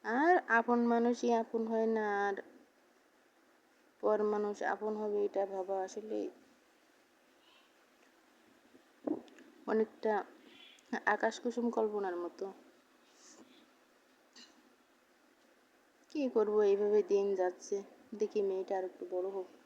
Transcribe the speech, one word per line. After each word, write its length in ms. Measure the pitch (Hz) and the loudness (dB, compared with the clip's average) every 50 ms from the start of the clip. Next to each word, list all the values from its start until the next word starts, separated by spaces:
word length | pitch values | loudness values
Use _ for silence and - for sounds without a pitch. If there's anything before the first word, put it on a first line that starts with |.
| - | -4
আর 340 | 214 226 254 294 339 359 349 - - | -2 0 2 4 6 4 4 4 4
আপন 300 | 226 233 226 240 240 240 240 | 2 2 4 4 2 4 4
মানুষই 460 | 233 233 233 233 240 240 233 - 240 | 4 4 4 4 2 2 2 2 2
আপন 340 | 233 226 226 - - 226 226 | 2 0 0 -2 -4 -4 -2
হয় 200 | 220 226 220 226 | 0 0 0 2
না, 420 | 226 226 220 214 208 202 202 202 202 | 2 2 0 0 0 0 0 0 -2
আর 60 | 196 - - - - - - _ _ _ _ _ _ _ _ _ _ _ _ _ _ _ _ _ _ _ _ _ _ _ _ _ _ _ | -2 -6 -10 -16 -20 -20 -20 _ _ _ _ _ _ _ _ _ _ _ _ _ _ _ _ _ _ _ _ _ _ _ _ _ _ _
পর 220 | - 208 214 208 | 0 0 0 2
মানুষ 400 | 214 208 208 208 208 208 208 - | 0 0 -2 -2 -4 -4 -6 -4
আপন 340 | - - 196 208 214 214 214 | -4 -4 -4 -4 -6 -6 -6
হবে, 280 | 214 214 214 208 208 202 | -4 -4 -4 -2 -2 -2
এটা 220 | 202 - 196 196 | -2 -2 -2 -4
ভাবা 300 | 196 196 190 185 190 196 190 | -2 -4 -8 -6 -4 -4 -4
আসলে 480 | 190 190 - 214 208 214 220 214 196 - - - - _ _ _ _ _ _ _ _ _ _ _ _ _ _ _ _ _ _ _ _ _ _ - _ _ _ _ _ _ _ _ - _ _ _ _ _ _ _ _ _ _ _ _ - - - _ _ _ _ - - - - - - - - - - - - - | -4 -6 -8 -12 -10 -8 -6 -6 -6 -8 -10 -16 -20 _ _ _ _ _ _ _ _ _ _ _ _ _ _ _ _ _ _ _ _ _ _ -20 _ _ _ _ _ _ _ _ -20 _ _ _ _ _ _ _ _ _ _ _ _ -20 -20 -20 _ _ _ _ -6 -6 -6 -6 -8 -20 -20 -20 -20 -20 -20 -14 -4
অনেকটা 580 | - 220 220 220 220 - - - 220 214 196 - - - - - - - - - - - - _ - - - - | 0 2 2 2 0 -4 -4 -2 0 0 0 -2 -6 -16 -20 -20 -20 -20 -20 -20 -20 -20 -20 _ -8 -8 -2 0
আকাশ 340 | 196 208 208 - 226 220 - | 0 0 2 0 -2 -2 -2
কুসুম 300 | - 247 233 240 233 233 | -6 -4 -2 -2 -2 -2
কল্পনার 460 | 226 226 220 214 208 208 202 185 175 | 0 0 0 0 0 -2 -4 -4 -4
মতো। 360 | 175 175 170 - - 190 196 190 - - - _ _ _ _ _ _ _ _ _ - - - - - - - - - - _ _ _ _ _ _ _ _ _ _ _ _ _ _ - - - _ _ _ _ _ _ _ _ _ _ _ _ _ _ _ _ _ _ _ _ _ _ _ _ _ _ _ _ _ _ _ _ | -6 -8 -8 -8 -8 -10 -10 -10 -16 -20 -20 _ _ _ _ _ _ _ _ _ -20 -20 -20 -20 -20 -20 -20 -20 -20 -20 _ _ _ _ _ _ _ _ _ _ _ _ _ _ -20 -20 -20 _ _ _ _ _ _ _ _ _ _ _ _ _ _ _ _ _ _ _ _ _ _ _ _ _ _ _ _ _ _ _ _
কি 140 | - 311 277 254 247 | -4 -4 -4 0 2
করবো, 240 | 226 214 208 208 214 208 202 | 2 2 4 4 4 6 6
এইভাবে 300 | 196 202 208 208 208 214 202 - | 4 4 4 4 4 4 4 4
দিন 140 | 202 196 196 202 196 | 2 2 2 2 0
যাচ্ছে। 420 | 185 185 180 180 - - - 202 196 202 - - - - - - 202 | 0 0 0 -2 -6 -8 -6 -6 -6 -6 -10 -20 -20 -18 -16 -4 -4
দেখি 200 | 214 202 - 214 | -4 -2 0 -2
মেয়েটা 320 | 196 196 190 190 185 185 202 | 0 0 -2 -4 -4 -2 -4
আর 80 | 190 185 | -4 -4
একটু 200 | 180 185 - - 175 | -6 -8 -12 -12 -6
বড় 180 | 185 180 180 196 | -4 -4 -4 -4
হোক 180 | 196 190 185 - - - _ | -6 -8 -10 -10 -16 -20 _